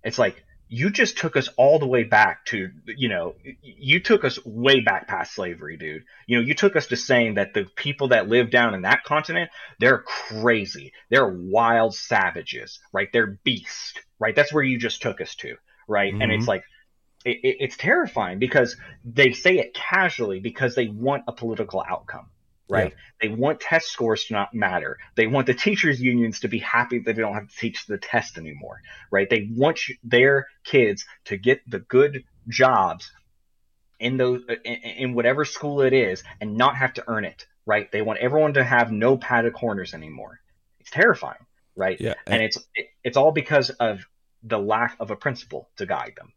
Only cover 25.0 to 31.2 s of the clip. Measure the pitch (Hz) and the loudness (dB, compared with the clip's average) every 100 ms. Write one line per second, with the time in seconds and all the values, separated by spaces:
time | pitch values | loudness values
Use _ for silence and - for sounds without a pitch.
25 | - - 110 135 131 123 - 202 160 135 | -8 0 2 2 2 0 0 0 0 2
26 | 127 120 117 104 110 113 - 120 120 120 | 2 2 0 -2 -6 -6 -2 0 0 -2
27 | 113 110 110 104 101 - 117 101 - 101 | -4 -2 -2 -4 -10 -8 -8 -8 -8 -10
28 | - 117 - - 80 71 - - - - | -2 -2 -2 -14 -16 -14 -16 -18 -20 -20
29 | - 98 98 113 101 113 143 160 - 131 | -2 0 2 0 -2 0 0 0 -8 -10
30 | 117 160 139 139 135 _ - 143 113 101 | 2 4 6 4 -2 _ 0 4 4 0
31 | - - | -10 -20